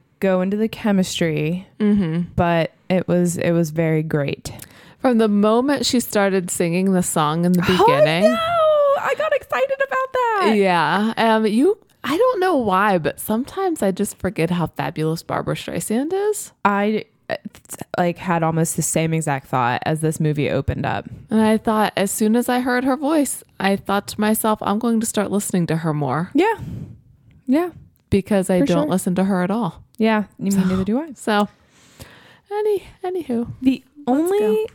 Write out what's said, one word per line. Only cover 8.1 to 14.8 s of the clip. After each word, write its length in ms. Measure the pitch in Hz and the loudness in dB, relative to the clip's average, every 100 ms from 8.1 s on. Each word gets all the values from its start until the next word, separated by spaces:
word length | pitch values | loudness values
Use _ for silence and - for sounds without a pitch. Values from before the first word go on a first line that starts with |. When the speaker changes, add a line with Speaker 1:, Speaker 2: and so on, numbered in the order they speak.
| 175 622 | 4 2
Speaker 1:
no! 60 | 659 659 679 622 605 571 554 | 2 0 2 4 4 4 2
I 140 | - 554 | 0 -2
got 140 | 622 | 0
excited 440 | 554 - 480 539 539 539 | -2 -2 -2 -2 -2 -2
about 260 | 523 523 | -2 -2
that. 400 | 508 480 415 359 214 | -2 0 0 2 2
Speaker 2:
Yeah. 560 | 190 175 151 185 220 - | 2 2 2 0 0 0
Um, 300 | 226 220 220 | 2 2 2
you, 300 | 214 339 440 _ _ | 2 2 0 _ _
I 140 | - 320 | -4 2
don't 220 | 508 466 | 2 2
know 160 | 370 294 | 2 2
why, 400 | 214 185 214 185 | 2 2 2 2
but 200 | 143 - | 0 -4
sometimes 640 | - 220 277 370 381 320 | -4 -4 -4 -4 -2 0
I 100 | 196 | -2
just 260 | 180 202 - | 0 -4 -4
forget 320 | 185 - 165 | -6 -2 -2
how 180 | 175 156 | 0 -2
fabulous 560 | - | -4